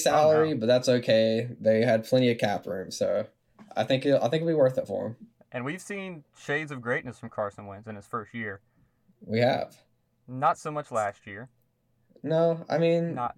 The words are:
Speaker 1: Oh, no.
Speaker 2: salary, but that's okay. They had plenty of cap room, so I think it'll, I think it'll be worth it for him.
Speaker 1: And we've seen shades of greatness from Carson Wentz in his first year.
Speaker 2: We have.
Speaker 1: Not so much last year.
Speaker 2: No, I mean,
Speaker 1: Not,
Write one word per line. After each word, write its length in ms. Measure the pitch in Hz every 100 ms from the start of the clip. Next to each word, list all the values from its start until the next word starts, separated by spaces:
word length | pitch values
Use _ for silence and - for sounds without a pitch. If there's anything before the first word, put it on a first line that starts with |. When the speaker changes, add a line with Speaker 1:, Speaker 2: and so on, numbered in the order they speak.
| 151
Speaker 1:
Oh, 40 |
no. 60 | 151
Speaker 2:
salary, 380 | 156 156 156
but 120 | 135 110
that's 220 | 123 131
okay. 600 | 123 123 110 110 113 120 -
They 220 | 110 110
had 220 | 120 113
plenty 260 | 113 131 123
of 80 | 117
cap 280 | 110 98 -
room, 240 | 95 92
so 360 | - 98 92 - _ _ - - -
I 80 |
think 200 | 120 131
it'll, 140 | 143 135
I 100 | 151
think 140 | 160
it'll 60 | 165
be 60 |
worth 220 | 156 127 131
it 80 | -
for 200 | 98 101
him. 100 | 117 - _ _
Speaker 1:
And 120 | 123
we've 160 | 127 180
seen 440 | - 202 190 165 - _
shades 360 | - 143 151
of 100 | 131
greatness 360 | 120 143 127 -
from 100 | 113
Carson 360 | - 104 - 101
Wentz 200 | 98 110
in 80 | 101
his 100 | -
first 280 | 117 104
year. 260 | 117 107 98 _ _ _ _ _ _
Speaker 2:
We 180 | - 113
have. 380 | 120 - - - _ _ _ _ -
Speaker 1:
Not 320 | 127 151 170
so 120 | 156
much 180 | 151 143
last 360 | 117 101 - 107
year. 220 | 101 127 _ _ _ _ _ _ _
Speaker 2:
No, 420 | 147 160 165 160 -
I 80 | 165
mean, 360 | 165 170 170
Speaker 1:
Not, 220 | 123 120